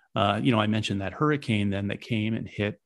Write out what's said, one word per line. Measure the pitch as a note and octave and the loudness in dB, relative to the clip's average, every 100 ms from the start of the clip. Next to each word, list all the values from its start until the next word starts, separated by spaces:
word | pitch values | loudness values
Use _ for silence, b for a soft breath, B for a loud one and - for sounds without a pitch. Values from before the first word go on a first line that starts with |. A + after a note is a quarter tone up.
| b | b
Uh, | A2 G2+ G#2 | 0 2 2
you | C3+ | 2
know, | A2 | 4
I | G#2+ | 4
mentioned | A2 A2+ G2 | 2 0 -2
that | F#2+ | -4
hurricane | - D3+ D3 C#3+ G#2+ G2+ | -2 0 0 0 0 2
then | G2 G2+ | 0 -2
that | G#2 | -6
came | - A2 A2 | -4 -2 0
and | A2+ - | -2 -6
hit | - G#2 - | -2 -4 -4